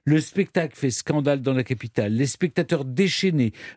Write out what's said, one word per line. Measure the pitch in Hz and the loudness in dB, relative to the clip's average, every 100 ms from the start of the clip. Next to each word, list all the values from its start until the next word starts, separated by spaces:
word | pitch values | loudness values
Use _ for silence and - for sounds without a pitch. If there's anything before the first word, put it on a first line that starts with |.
Le | 143 156 | 2 2
spectacle | - 196 190 180 156 - | 2 -2 0 -2 -2 -2
fait | 135 | -2
scandale | - - 151 143 143 | -2 -2 0 2 0
dans | 127 | 0
la | 131 | -2
capitale. | 123 123 117 - 104 | -2 -6 -4 -2 0
Les | 110 139 | 0 0
spectateurs | - 170 - 165 165 | -2 -2 -2 0 -2
déchaînés | 131 127 196 - 190 156 117 - - | -2 0 0 2 0 2 0 -2 -16